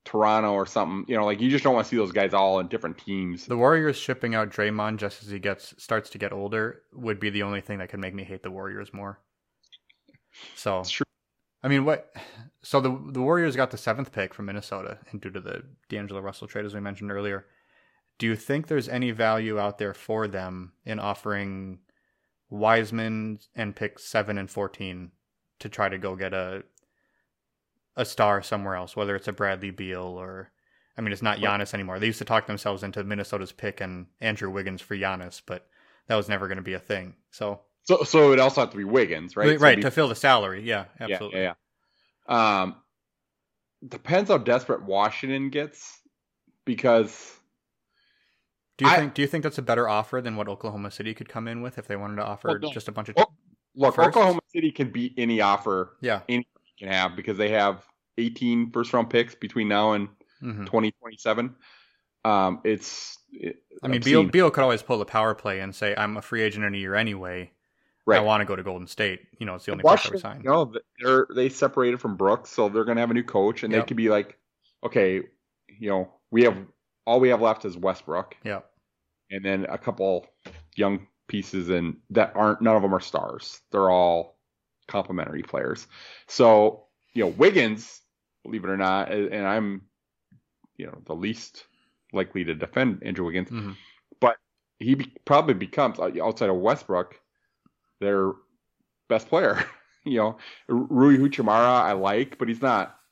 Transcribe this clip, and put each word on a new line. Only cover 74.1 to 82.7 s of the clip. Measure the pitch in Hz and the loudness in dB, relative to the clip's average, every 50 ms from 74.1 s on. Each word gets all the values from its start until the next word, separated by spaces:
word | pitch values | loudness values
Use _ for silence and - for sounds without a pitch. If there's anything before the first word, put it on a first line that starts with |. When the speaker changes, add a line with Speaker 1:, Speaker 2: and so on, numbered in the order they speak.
| 107 104 101 - - _ _ _ _ _ _ _ _ _ - | 4 2 2 -2 -10 _ _ _ _ _ _ _ _ _ -10
Speaker 1:
"Okay, | 117 - 120 98 92 92 95 - - _ _ _ _ _ _ _ _ 101 104 | 0 2 4 4 4 2 0 -4 -8 _ _ _ _ _ _ _ _ -18 -10
you | 110 104 | -4 -2
know, | 98 95 92 - _ _ _ _ | -2 -2 -2 -6 _ _ _ _
we | 113 113 120 | 6 6 6
have, | 117 98 95 95 - _ _ _ _ _ _ _ | 6 6 2 -8 -16 _ _ _ _ _ _ _
all | 117 117 127 | 2 4 6
we | 131 127 | 6 6
have | 123 107 | 6 4
left | 117 110 110 - - | 4 2 2 0 -4
is | 101 87 | -10 -8
Westbrook." | 87 92 95 90 - - 78 80 90 - - - _ - | -2 -2 -2 -2 -2 -6 -6 -6 -6 -6 -8 -16 _ -10
Speaker 2:
Yeah. | 107 101 95 - _ _ _ _ _ _ _ _ _ _ _ _ _ | -10 -10 -10 -10 _ _ _ _ _ _ _ _ _ _ _ _ _
Speaker 1:
And | 98 98 95 | -12 -6 -4
then | 98 98 95 98 - | -2 -2 -2 -2 -6
a | 80 | -8
couple | - - - 101 - 98 95 92 90 - _ _ _ _ - - - - _ _ | -6 -6 -6 -4 -2 0 0 0 -2 -4 _ _ _ _ -20 -20 -20 -20 _ _
young | - 104 98 101 90 98 _ _ _ _ - | 0 0 0 0 -2 -6 _ _ _ _ -8
pieces, | - 101 92 - - 95 87 87 | -6 -6 -6 -6 -6 -6 -2 0
and | 92 87 85 82 - - _ _ | 0 0 0 -2 -6 -10 _ _
that | 98 110 98 - - | 2 2 2 2 2
aren't, | 98 107 107 104 - | 2 4 4 4 4
none | 113 113 | 4 4